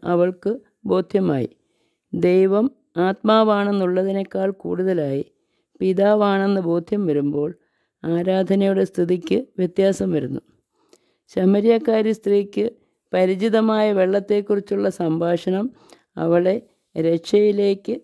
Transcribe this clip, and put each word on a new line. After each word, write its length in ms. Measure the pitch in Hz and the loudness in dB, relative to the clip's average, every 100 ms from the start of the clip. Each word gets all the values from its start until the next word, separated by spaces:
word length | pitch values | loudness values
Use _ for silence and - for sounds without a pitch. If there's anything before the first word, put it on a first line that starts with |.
അവൾക്ക് 480 | 170 175 180 180 196 247 _ _ | -2 0 0 -2 -6 -8 _ _
ബോധ്യമായി. 640 | 196 185 170 202 180 139 - _ _ _ _ _ _ | -2 -2 0 -2 0 -2 -4 _ _ _ _ _ _
ദൈവം 580 | 175 175 185 190 202 262 - _ 165 | -2 2 4 4 2 -2 -4 _ -2
ആത്മാവാണെന്നുള്ളതിനേക്കാൾ 1500 | 185 196 214 220 220 208 202 202 180 185 190 196 190 190 196 | -2 -2 2 2 4 2 0 -2 0 0 -2 -4 -4 -4 -4
കൂടുതലായി 760 | 196 175 175 185 180 143 139 - _ _ _ _ - | -4 -6 -4 -2 -2 -2 -4 -8 _ _ _ _ -4
പിതാവാണെന്ന് 800 | 185 185 202 214 202 196 196 196 | -2 2 2 2 2 2 0 0
ബോധ്യം 460 | 170 170 170 208 180 | 0 -2 -2 -4 0
വരുമ്പോൾ 420 | 147 143 147 151 170 _ _ _ _ | 0 -2 -2 -6 -8 _ _ _ _
ആരാധനയുടെ 800 | 165 170 180 190 180 196 196 190 | -4 -2 0 0 0 2 2 0
സ്ഥിതിക്ക് 540 | 190 - 175 180 - 202 269 - | -2 -2 -2 -2 -2 -4 -4 -6
വ്യത്യാസം 520 | 180 180 196 190 190 | -4 0 0 0 -2
വരുന്നു. 300 | 156 131 135 - _ _ _ _ _ _ _ _ | -4 -4 -10 -12 _ _ _ _ _ _ _ _
ശമര്യക്കാരി 800 | - 185 202 226 226 226 220 214 | 0 2 4 4 2 2 0 0
സ്ത്രീക്ക് 520 | 220 202 202 202 202 220 - _ _ _ | -2 0 0 0 -4 -6 -8 _ _ _
പരിചിതമായ 760 | 185 185 190 220 220 220 214 214 | 0 0 0 0 2 2 2 2
വെള്ളത്തെക്കുറിച്ചുള്ള 960 | 196 185 202 202 208 202 202 202 202 196 | 2 2 0 0 -2 0 -4 -2 -4 -4
സംഭാഷണം 760 | - 170 160 170 170 - 190 247 - _ _ _ 175 | -2 -2 -2 -2 -2 -2 -2 -4 -10 _ _ _ -6
അവളെ 400 | 165 170 180 220 - _ _ 165 | 0 2 2 -2 -6 _ _ -4
രക്ഷയിലേക്ക് 1000 | 165 165 - 208 208 202 202 196 - 262 | -2 -2 0 2 2 2 0 -2 -6 -10